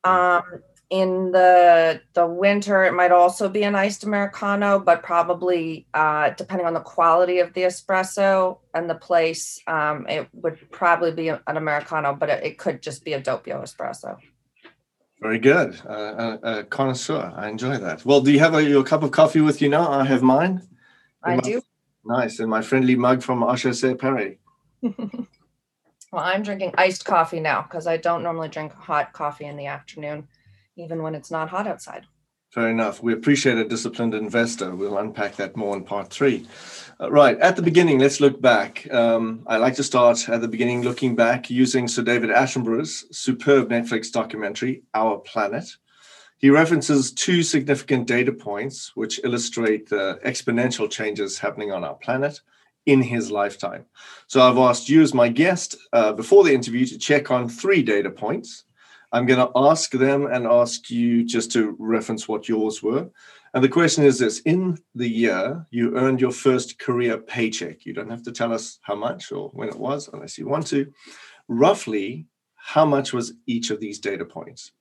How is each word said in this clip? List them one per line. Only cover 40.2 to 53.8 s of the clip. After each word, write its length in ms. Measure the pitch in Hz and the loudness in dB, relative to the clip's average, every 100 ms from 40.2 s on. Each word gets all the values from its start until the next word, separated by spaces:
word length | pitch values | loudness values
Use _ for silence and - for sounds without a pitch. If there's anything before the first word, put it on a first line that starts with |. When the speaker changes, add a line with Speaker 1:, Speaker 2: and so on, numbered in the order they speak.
| - | -2
Speaker 2:
at 120 | 117 | -4
the 80 | 120 | -2
beginning, 340 | 113 123 120 | -2 -2 0
looking 320 | 123 123 131 | -4 -2 -2
back, 340 | 117 117 123 - | 2 0 0 -2
using 380 | 123 127 127 120 | 0 2 2 -2
Sir 160 | 127 | -4
David 280 | 117 120 110 | 0 0 2
Attenborough's 760 | 120 127 131 113 113 156 - - - | 2 2 -2 -2 -4 -4 -12 -14 -8
superb 540 | - 120 143 139 110 | -6 -2 2 2 4
Netflix 400 | 117 117 107 - | -4 -2 -6 -4
documentary, 720 | 120 - 107 104 101 123 131 _ | -6 -6 -8 -8 -6 -6 -6 _
Our 240 | 110 110 101 | -2 -2 -2
Planet. 580 | - 113 101 101 - - _ _ _ - _ _ | -6 -6 -4 -6 -10 -20 _ _ _ -20 _ _
He 120 | 139 | 6
references 600 | 147 160 165 131 143 131 | 6 4 2 2 2 0
two 320 | - - 175 | -4 0 2
significant 640 | 156 151 135 135 - 131 117 | 2 -2 0 -4 0 -2 0
data 240 | 120 135 | 0 0
points 640 | 120 104 101 131 - - - | -4 -10 -8 -8 -12 -14 -8
which 240 | 110 - | -8 -6
illustrate 680 | 120 120 117 - 113 107 - | -4 -4 -4 -2 0 -2 -2
the 300 | 104 98 92 | -4 -4 -4
exponential 640 | - 123 - 120 127 123 107 | -6 -4 -2 0 0 -2 -6
changes 480 | - 107 104 98 - | -4 -6 -4 -6 -4
happening 320 | 101 - 104 | -6 -6 -6
on 140 | 92 | -6
our 100 | 78 | -8
planet 460 | - - 127 143 147 _ _ _ _ - | -8 -6 -2 -4 -6 _ _ _ _ 2
in 160 | 135 | 2
his 280 | 120 120 107 | 2 -2 -4
lifetime. 540 | 104 101 - 95 95 | -2 -4 -4 -10 -10